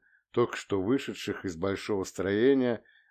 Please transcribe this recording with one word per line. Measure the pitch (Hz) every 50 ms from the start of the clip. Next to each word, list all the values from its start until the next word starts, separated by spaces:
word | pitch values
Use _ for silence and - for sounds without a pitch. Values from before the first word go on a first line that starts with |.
| _ _ _ _ _ _
только | - 120 120 - -
что | - - - 101 98
вышедших | 92 104 135 135 - 120 101 - - 104 95 - -
из | 95 85
большого | 82 90 98 98 90 - - 107 95 92
строения, | - - - 90 98 101 104 120 135 139 135 127 123 117 - - _ _ _ _ _